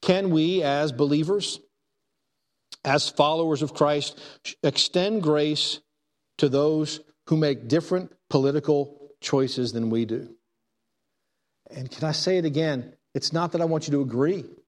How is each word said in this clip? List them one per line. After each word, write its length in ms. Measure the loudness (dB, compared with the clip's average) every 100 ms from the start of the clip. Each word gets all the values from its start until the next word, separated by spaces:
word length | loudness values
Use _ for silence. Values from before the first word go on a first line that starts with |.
Can 260 | 2 2 4
we, 340 | 2 2 2
as 280 | 2 0 0
believers, 680 | 0 2 2 0 -2 -2 -8 _ _ _ _ _ _ _ _ _ _ _ -10
as 260 | 0 0 0
followers 520 | 0 0 2 0 0
of 120 | -2
Christ, 460 | 2 2 2 -2 -10 -20 -16 -16 -4
extend 600 | -2 0 0 0 0 0
grace 560 | 2 2 2 0 -4 -6 _ _ _ _ _ 0
to 120 | 2
those 520 | 2 2 0 -2 -6 -14 _ -2
who 100 | 2
make 300 | 2 -2 0
different 440 | 0 2 -4 -4 _ _
political 800 | 2 2 0 2 0 0 -8 -20 -14
choices 520 | -2 0 2 0 -4
than 160 | -2 -2
we 160 | 0 -2
do? 300 | -4 -8 -20 _ _ _ _ _ _ _ _ _ _ _ _ -20
And 200 | -14 -12
can 180 | -6 -4
I 40 |
say 260 | -2 0 0
it 80 | 0
again? 480 | 0 0 -2 -6 -16 _
It's 200 | -6 -4
not 200 | -2 -2
that 80 | 0
I 40 | 0
want 220 | -2 0
you 40 |
to 100 | 0
agree. 440 | 0 0 0 0 -6 -18